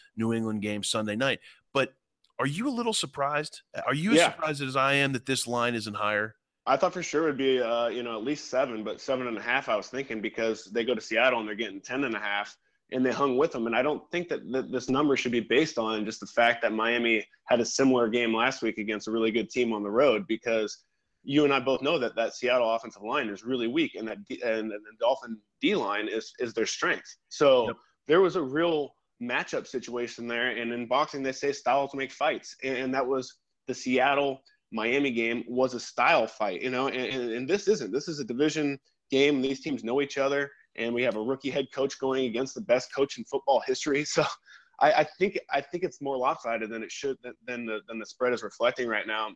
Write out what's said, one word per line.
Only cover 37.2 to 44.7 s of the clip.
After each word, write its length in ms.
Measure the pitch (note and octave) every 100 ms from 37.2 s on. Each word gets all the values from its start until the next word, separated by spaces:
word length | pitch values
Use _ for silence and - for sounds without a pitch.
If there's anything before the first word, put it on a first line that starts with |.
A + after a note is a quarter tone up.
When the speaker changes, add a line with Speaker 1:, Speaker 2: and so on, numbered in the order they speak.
| A#2+
Speaker 2:
and 160 | A#2 C3
this 200 | G3+ G3
isn't. 240 | G#3 A2+
This 160 | A#2 D3+
is 120 | D3
a 60 | A#2+
division 540 | A#2+ D3+ D3+ D3 C#3 _ _ -
game. 320 | C3+ C#3+ C#3+
These 180 | C3 C3+
teams 220 | E3 B2+
know 180 | A2 C3
each 160 | C#3 C#3+
other, 320 | C3+ C#3+ C#3+ - _ -
and 160 | A#2
we 120 | A#2+
have 140 | B2 G#2+
a 40 |
rookie 300 | A2 C3 C#3
head 160 | C#3+ C3+
coach 280 | - C3+ -
going 260 | C3 C3 C3
against 300 | A2 C3 -
the 60 |
best 340 | G#2+ B2 - C3+
coach 240 | C#3 -
in 60 | A2
football 360 | C#3 - C3+ -
history. 380 | B2+ D3+ C#3 D3+
<laughs> 60 | -
So 100 | D3+ - _ - _